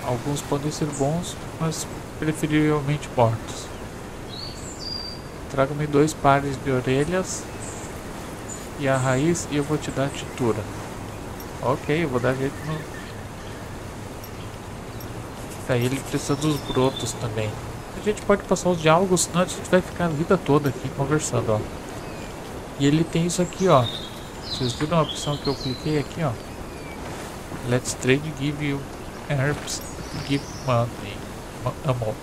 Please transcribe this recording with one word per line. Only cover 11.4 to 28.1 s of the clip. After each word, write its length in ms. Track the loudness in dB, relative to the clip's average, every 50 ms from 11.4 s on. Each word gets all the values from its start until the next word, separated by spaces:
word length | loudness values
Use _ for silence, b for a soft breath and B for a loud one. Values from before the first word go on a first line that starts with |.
| -10 -10 -8 -2
Ok, 400 | 0 2 2 2 2 0 2 2
eu 60 | 2 2
vou 100 | 2 2
dar 160 | 2 2 2
jeito 200 | 2 0 -2 -2 -4 -4
no... 100 | -4 -4 -4 -6 -8 -10 -10 -10 -10 -10 -10 -10 -10 -10 -10 -10 -10 -10 -10 -10 -10 -10 -10 -10 -10 -10 -10 -10 -10 -10 -10 -10 -10 -10 -10 -10 -10 -10 -10 -10 -10 -10 -10 -10 -10 -10 -10 -8 -8 -8 -8 -8 -10 -10 -10 -10 -10 -8 -8 -2 2
Tá, 80 | 2
e 80 | 4 4
ele 160 | 2 0 0
precisa 340 | -2 -2 -2 -2 0 0 0
dos 220 | 2 2 2 0
brotos 560 | 0 -2 0 2 4 4 4 4 0 -4 -4
também. 360 | -4 -4 -4 -2 -2 -2 -2 -2 -2 -4 -8 -8 -8 -10 -10 -10 -10
A 80 | -2 0
gente 180 | 0 -2 0
pode 200 | 4 4 4 4 4
passar 260 | 0 0 2 4 2
os 100 | 2 4
diálogos, 440 | 6 6 8 8 8 6 4 4 4
senão 180 | 2 2 2
a 20 | 2
gente 260 | 2 0 -6 0 4
vai 100 | 4 4
ficar 260 | 4 2 -2 0 0
a 20 | 2
vida 280 | 2 0 4 4 4
toda 340 | 4 6 6 6 6 6 2
aqui 180 | 0 0 -6 -6 -2
conversando, 560 | -2 2 2 2 2 2 2 0 2 4 4
ó. 80 | 2 2 2 -2 -8 -10 -10 -10 -10 -10 -10 -10 -10 -10 -10 -10 -10 -10 -10 -10 -10 -10 -10 -10 -2 4
E 60 | 6
ele 180 | 6 6 6 4
tem 220 | 4 2 2 2
isso 140 | 2 2 2
aqui, 260 | 0 0 2 2 6 8
ó. 160 | 8 8 8 4 -2 -6 -8 -8 -10 -10 -10 -10 -10 -10 -8
Vocês 280 | -6 -2 0 0 0
viram 260 | 0 0 0 2 4 4
a 40 |
opção 340 | 4 2 0 -4 -2 -2 -2
que 100 | 0 0
eu 80 | -2 -2
cliquei 440 | 0 -2 -4 -4 -2 0 0 2 2
aqui, 240 | 0 -2 -2 -2 0
ó? 80 | 0 -2 -4 -8 -10 -10 -10 -10 -10 -10 -10 -10 -10 -10 -8 -8 -8 -8 -8 -8 -8 -10 -10 -10 -8 -8 -6 0 0
Let's 240 | 0 0 0 -2 -6
trade, 380 | 0 4 4